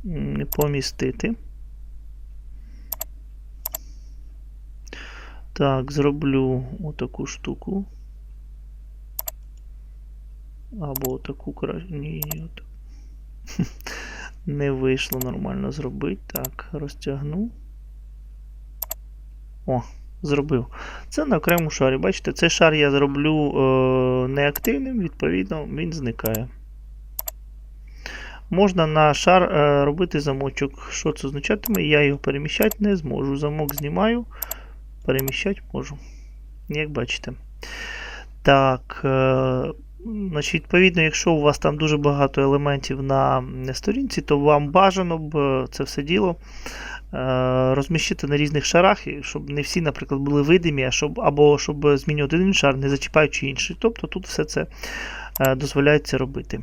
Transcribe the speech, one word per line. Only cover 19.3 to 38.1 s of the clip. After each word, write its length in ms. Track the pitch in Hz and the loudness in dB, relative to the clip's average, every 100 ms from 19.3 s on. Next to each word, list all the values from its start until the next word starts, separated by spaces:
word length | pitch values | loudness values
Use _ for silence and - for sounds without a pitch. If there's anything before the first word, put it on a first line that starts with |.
| - - - - | -18 -18 -10 -2
О, 160 | 127 - - - - | -2 -2 -14 -16 -10
зробив. 440 | 151 143 143 131 120 - - - - | 0 0 2 0 0 -10 -14 -14 -8
Це 160 | - | -4
на 120 | 302 185 | 2 2
окремому 340 | 165 175 160 | 4 2 0
шарі. 260 | - 131 135 | 2 2 4
Бачите, 360 | 175 190 - | 0 0 -4
цей 180 | - 170 | 2 2
шар 240 | - 165 | 6 6
я 160 | 156 147 | 6 6
зроблю, 600 | 139 139 139 151 156 147 | 6 4 4 2 4 2
е, 720 | - 135 131 131 131 127 127 127 | 4 4 6 6 4 4 4 2
неактивним, 720 | 139 143 - - 269 262 247 | 2 2 2 0 0 0 -2
відповідно, 680 | 175 - 151 180 190 160 147 | -2 0 0 2 0 -4 -6
він 260 | 139 170 | -6 -6
зникає. 560 | 160 123 113 113 110 123 - - - - - - - - - - - - - - - - - - - - | -4 -6 -4 -2 -2 -4 -10 -18 -18 -16 -16 -14 -12 -12 -14 -18 -18 -18 -18 -18 -16 -14 -12 -14 -16 -2
Можна 360 | 175 202 180 156 | 4 4 6 4
на 280 | 156 151 | 6 6
шар, 280 | 139 - 185 | 6 6 6
е, 420 | 180 156 147 143 | 6 6 6 6
робити 360 | 143 151 180 151 | 4 2 0 0
замочок. 680 | 143 135 139 - 139 - - | 0 0 -2 -2 -4 -4 -10
Що 220 | - 160 | -4 -2
це 140 | 147 139 | -2 -4
означатиме? 560 | 139 - 208 - 196 | -6 -2 -2 2 0
Я 200 | 151 151 | 4 6
його 160 | 147 143 | 6 2
переміщати 580 | - 139 151 - 214 - | -2 -2 -4 2 0 2
не 160 | 208 196 | 2 2
зможу. 400 | 147 139 139 139 | 0 -2 -2 0
Замок 380 | 147 151 147 | -2 -2 -4
знімаю, 520 | 143 147 175 214 240 233 - - - - - - - | -4 -2 2 2 2 -2 -10 -10 -10 -14 -16 -16 -8
переміщати 560 | - 131 135 131 196 202 - | 0 2 2 -2 -2 -2 -4
можу. 260 | 131 135 143 - - - - - - - | -8 -8 -12 -14 -16 -18 -18 -18 -18 -6
Як 220 | 151 151 | -4 -2
бачите. 420 | 143 123 - - - - - - - - - - | -2 -2 -4 -8 -12 -14 -14 -12 -10 -10 -10 -10